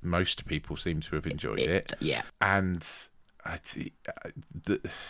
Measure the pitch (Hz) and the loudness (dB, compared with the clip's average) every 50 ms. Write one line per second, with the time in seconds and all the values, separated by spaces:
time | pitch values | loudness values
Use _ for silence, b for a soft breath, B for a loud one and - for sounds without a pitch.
0 | - 87 85 90 92 - - - - - 80 76 - - 80 - - 87 82 78 | -2 2 4 4 4 4 2 -2 -2 -2 -2 -2 -2 -4 -4 -2 0 0 0 0
1 | 78 - 82 78 76 78 71 73 - 60 50 - 64 69 87 101 - - - - | 0 0 -2 -2 0 -2 -2 -2 -2 -2 2 2 4 4 4 2 2 0 -4 -2
2 | - 78 65 - - - - - 101 98 95 98 95 92 90 85 - - - - | 0 0 0 0 -2 -4 0 2 4 6 6 6 4 4 0 0 -2 -4 -4 -6
3 | - - _ - - _ _ - - - 80 82 - - - - - - - _ | -6 -10 _ -20 -20 _ _ -12 -8 -6 -6 -6 -6 -6 -6 -6 -6 -8 -10 _
4 | - - - - - 85 - 76 - - - 80 - - 101 - - - B B | -12 -12 -10 -10 -10 -12 -12 -12 -14 -12 -12 -4 0 2 2 2 0 -4 B B
5 | B | B